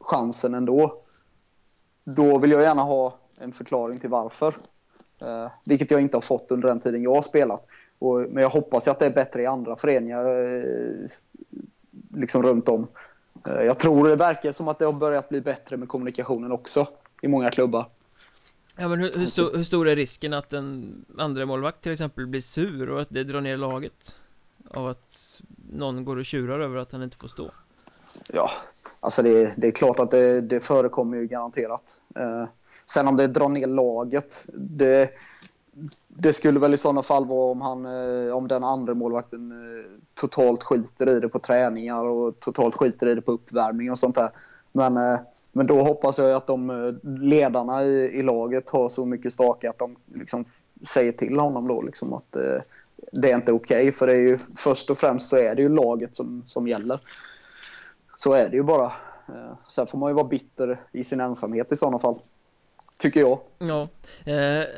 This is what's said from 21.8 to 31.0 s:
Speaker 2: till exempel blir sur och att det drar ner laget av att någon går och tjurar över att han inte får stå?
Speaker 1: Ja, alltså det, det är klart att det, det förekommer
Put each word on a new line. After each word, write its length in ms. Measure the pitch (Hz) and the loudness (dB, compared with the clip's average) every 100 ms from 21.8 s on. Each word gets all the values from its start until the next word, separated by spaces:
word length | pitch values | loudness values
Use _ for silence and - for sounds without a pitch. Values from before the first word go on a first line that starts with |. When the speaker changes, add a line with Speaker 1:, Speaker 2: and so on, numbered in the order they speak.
Speaker 2:
till 100 | 170 | -8
exempel 340 | 156 156 135 127 | -6 -6 -8 -8
blir 140 | 131 | -8
sur 500 | 127 - 185 143 127 | -6 -4 -4 -4 -6
och 100 | 139 | -6
att 60 | 147 | -6
det 140 | 131 | -6
drar 160 | 135 143 | -6 -6
ner 160 | 139 131 | -6 -6
laget 600 | 135 131 151 - - - _ _ _ _ - | -6 -6 -10 -16 -20 -20 _ _ _ _ -16
av 160 | - 127 | -10 -10
att 540 | 127 _ - - - - - - | -10 _ -20 -20 -20 -20 -20 -16
någon 320 | - 139 127 | -10 -8 -8
går 140 | 127 127 | -8 -8
och 60 | 131 | -6
tjurar 340 | 147 123 139 | -6 -4 -4
över 160 | 147 127 | -6 -8
att 160 | 123 | -10
han 100 | 131 | -10
inte 140 | 127 - | -12 -14
får 120 | 127 | -18
stå? 220 | - - - _ - - - - - - | -14 -14 -16 _ -20 -20 -18 -14 -14 -6
Speaker 1:
Ja, 180 | 85 - - - _ - - | -2 -2 -4 -14 _ -20 -10
alltså 220 | - - | -4 2
det, 300 | 117 113 110 104 | 4 6 4 2
det 100 | 113 | 0
är 60 | |
klart 260 | 113 131 123 | 2 2 2
att 120 | 120 | 2
det, 300 | 127 123 123 | 4 6 4
det 200 | 117 123 | 0 -2
förekommer 560 | - 139 123 - | 2 2 2 0